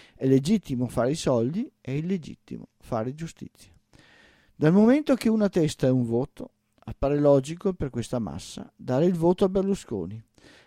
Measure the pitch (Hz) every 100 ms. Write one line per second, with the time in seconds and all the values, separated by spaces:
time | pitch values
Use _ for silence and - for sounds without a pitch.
0 | - _ 131 135 143 214 - 123 123 131
1 | 120 160 160 120 117 190 285 _ - 139
2 | 170 190 131 117 _ 120 - _ - 113
3 | 120 151 165 - - - - _ _ _
4 | _ _ _ _ _ - 147 190 220 285
5 | 294 262 226 220 202 185 143 - 131 131
6 | 117 117 139 - - _ _ _ - -
7 | 139 147 147 139 139 170 196 185 143 120
8 | 113 123 95 78 - - - _ 123 127
9 | 175 175 170 185 190 196 196 202 - 104
10 | 85 113 - _ - -